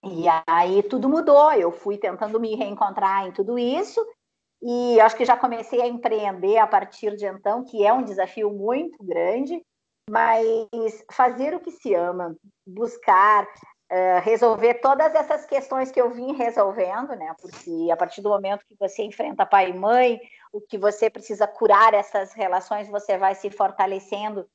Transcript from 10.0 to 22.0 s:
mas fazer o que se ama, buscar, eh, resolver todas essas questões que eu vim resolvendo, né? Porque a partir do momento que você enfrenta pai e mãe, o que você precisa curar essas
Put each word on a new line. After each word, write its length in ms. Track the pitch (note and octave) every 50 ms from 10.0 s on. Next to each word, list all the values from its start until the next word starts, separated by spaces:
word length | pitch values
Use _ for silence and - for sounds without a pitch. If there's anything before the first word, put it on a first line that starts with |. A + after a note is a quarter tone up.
| _ -
mas 920 | G#3 A3+ A3+ A3+ A3+ A3+ A3+ A3+ A3+ A3+ A3+ G#3 - A#3 A3+ A3 G#3+ - - _
fazer 420 | - - B3+ B3+ B3 A#3 C4 D4 D#4+
o 60 | F4
que 120 | - -
se 220 | - - _ B3+ G3
ama, 420 | F3 F3 F3 F3+ F3+ F3+ E3+ D#3+ D#3+ _ G3+ _ _ _
buscar, 840 | - F3+ G3+ A#3 A#3 A#3+ - - - G3 F#3 G3 G#3 G#3+ D#4 D4+ - - - - - _ _ _ _
eh, 300 | - F#3 F#3 F#3 F3+ F3+
resolver 560 | F3 G#3+ A3+ A3 A#3+ A#3 A3+ G#3+ G3 A#3 A#3+
todas 380 | A#3+ - C4+ C#4 C4+ D#4 D#4 D#4
essas 320 | D#4 D4 - D4+ D4+ -
questões 460 | - C4+ C#4 C4+ - - C4 C4 C4
que 80 | - C4
eu 100 | B3 A#3+
vim 220 | B3 A#3+ A#3+ B3+ D4+
resolvendo, 760 | C#4 B3 A#3 A3+ - G#3 G3 G3 A#3 F#3 F3+ F#3+ A3 B3+ C#4+ C4+
né? 200 | G3+ D#3+ D#3 D#3+ _
Porque 480 | _ F3 - - - F3 E3 D#3+ E3 E3+
a 60 | E3 E3
partir 240 | F3+ E3+ - -
do 80 | G3 G#3
momento 360 | G#3 G3+ G3 F#3+ G3+ G3+ _ _
que 80 | G#3 _
você 240 | G3+ F#3+ G3 - G#3+
enfrenta 420 | G#3+ G#3 - - D4+ G3+ - D4
pai 240 | - - G3 F#3+ F#3
e 40 | F3+
mãe, 460 | F3+ G3 G#3 A#3 B3 B3+ B3 A#3 A3 - - - _ _ _
o 100 | - G#3
que 160 | G#3 _ - G3+
você 320 | F#3 G#3 G#3 - A#3 A3
precisa 360 | _ G#3+ G3+ - G#3+ G3 G#3+ G3+
curar 460 | - - A#3 G#3 G3+ G3 A3 A3+ G#3+
essas 400 | G3+